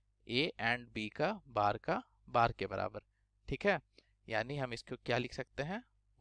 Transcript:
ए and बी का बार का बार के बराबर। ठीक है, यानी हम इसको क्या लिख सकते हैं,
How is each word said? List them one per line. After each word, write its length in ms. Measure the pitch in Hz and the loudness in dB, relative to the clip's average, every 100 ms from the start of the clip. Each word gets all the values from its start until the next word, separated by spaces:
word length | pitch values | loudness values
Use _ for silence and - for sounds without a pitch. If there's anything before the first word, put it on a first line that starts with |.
| _ _ - | _ _ -2
ए 240 | 120 165 - | 0 0 0
and 260 | 113 123 120 | 0 0 -4
बी 140 | 110 107 | -6 -4
का 200 | - 156 214 - | 0 -2 -2 -4
बार 280 | 110 104 107 | 2 2 2
का 220 | - 190 - _ - | 0 -2 -4 _ 0
बार 220 | 123 117 | 4 4
के 140 | - 98 | 2 -4
बराबर। 360 | 98 101 104 - _ _ _ - | -2 -4 -6 -16 _ _ _ -8
ठीक 180 | 139 202 | 0 2
है, 120 | 170 - _ _ _ - | 2 -2 _ _ _ -2
यानी 280 | 110 117 143 | -2 0 -4
हम 160 | 127 | -4
इसको 220 | 117 - 127 - | -6 -8 -8 0
क्या 120 | 123 | 0
लिख 160 | 123 | 0
सकते 300 | - 127 - | -4 -8 -6
हैं, 180 | 147 214 - _ _ _ | -4 -6 -10 _ _ _